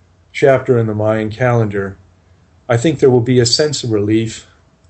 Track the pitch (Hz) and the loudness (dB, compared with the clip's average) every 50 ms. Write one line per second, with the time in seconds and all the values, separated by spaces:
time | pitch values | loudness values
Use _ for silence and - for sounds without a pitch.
0 | _ _ _ _ _ _ - - 151 139 131 123 - 139 123 117 113 110 104 107 | _ _ _ _ _ _ -4 2 2 4 4 2 2 0 0 0 0 -2 -2 -2
1 | 107 107 110 110 107 107 107 - 127 123 120 117 110 101 98 101 98 98 98 - | -2 0 0 -2 -4 -6 -4 -2 0 0 2 0 0 -2 -4 -6 -6 -8 -10 -16
2 | _ _ _ _ _ _ _ _ _ _ _ _ _ - 117 117 - 165 143 - | _ _ _ _ _ _ _ _ _ _ _ _ _ -2 -2 0 0 -2 0 2
3 | 147 131 123 123 117 131 127 123 117 - - - 151 151 139 - - 120 110 101 | 4 4 4 4 2 2 2 2 2 2 0 0 -2 -2 -4 -6 -4 -4 -2 -2
4 | 101 104 110 113 113 113 - - - - _ _ _ _ _ _ _ | 0 0 0 0 -2 -4 -8 -14 -18 -20 _ _ _ _ _ _ _